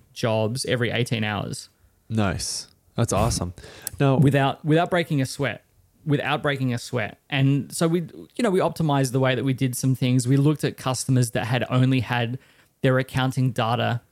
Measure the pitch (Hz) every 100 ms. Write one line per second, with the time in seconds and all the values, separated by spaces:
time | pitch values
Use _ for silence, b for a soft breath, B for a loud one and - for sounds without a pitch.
0 | _ - 120 110 110 131 - 120 117 110
1 | 123 113 107 101 - - - _ _ _
2 | - 110 98 - - - - _ _ -
3 | 117 95 117 - 90 - B B B -
4 | 139 131 139 139 135 - 147 156 175 180
5 | 170 143 127 - 127 - _ _ _ _
6 | 156 143 131 147 147 139 131 120 - 120
7 | 104 - - 143 135 139 - - 165 175
8 | 160 82 85 - 233 180 160 - 156 139
9 | 135 131 131 127 135 127 131 120 135 127
10 | 127 127 120 139 143 147 139 - 131 123
11 | - 127 120 - 110 123 - 127 127 131
12 | 107 120 117 127 b b b _ 135 127
13 | 131 131 131 131 127 117 113 117 113 117
14 | _